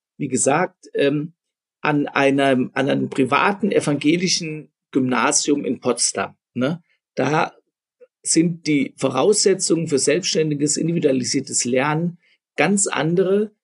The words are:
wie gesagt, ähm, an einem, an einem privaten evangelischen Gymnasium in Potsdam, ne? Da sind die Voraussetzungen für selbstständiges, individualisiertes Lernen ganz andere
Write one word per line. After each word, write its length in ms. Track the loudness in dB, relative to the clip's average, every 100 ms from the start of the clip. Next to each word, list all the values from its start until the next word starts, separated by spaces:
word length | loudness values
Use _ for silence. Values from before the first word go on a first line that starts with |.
| _ -10
wie 100 | -4
gesagt, 600 | -2 0 0 -2 _ -8
ähm, 380 | -2 0 0 -6 _ _ _ _ _
an 260 | 0 0 0
einem, 640 | 2 2 4 2 2 0
an 160 | -2 0
einem 220 | 0 -2
privaten 600 | -2 0 2 0 0 0
evangelischen 1040 | 0 0 0 0 0 0 -2 -6 -12 -14 _ _
Gymnasium 760 | -2 0 2 2 0 0 0 -2
in 140 | -4
Potsdam, 540 | -2 -2 -2 -2 -6 -10 _
ne? 280 | -4 -4 -4 _ _ _
Da 380 | -4 0 0 -2 -8 _ _ _ _ -20 _
sind 440 | -2 2 2 -2 -2
die 280 | -2 -2 -4
Voraussetzungen 920 | -2 0 2 4 2 2 0 -2 0
für 120 | 0
selbstständiges, 800 | 0 0 -2 -2 -2 -2 -2 -2
individualisiertes 880 | -2 0 2 0 -2 -4 -4 -4 -2
Lernen 500 | 0 0 0 -2 -6 _ _ _ 0
ganz 300 | 2 2 0
andere 680 | -2 0 0 2 0 -2 _